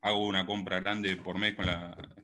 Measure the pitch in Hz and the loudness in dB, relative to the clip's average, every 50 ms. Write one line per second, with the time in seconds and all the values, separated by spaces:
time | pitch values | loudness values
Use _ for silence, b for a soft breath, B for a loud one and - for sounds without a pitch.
0 | - 104 107 104 104 104 98 95 95 87 104 104 95 98 95 92 92 98 104 107 | 2 4 4 4 4 4 2 2 2 2 0 -2 -2 0 -2 0 0 0 -2 0
1 | 104 95 95 90 90 90 87 92 104 107 104 - 95 90 87 85 85 85 85 - | 2 0 0 0 -2 -6 -2 0 0 0 0 0 0 0 0 -2 -4 -10 -12 -14
2 | - - - - | -16 -18 -18 -20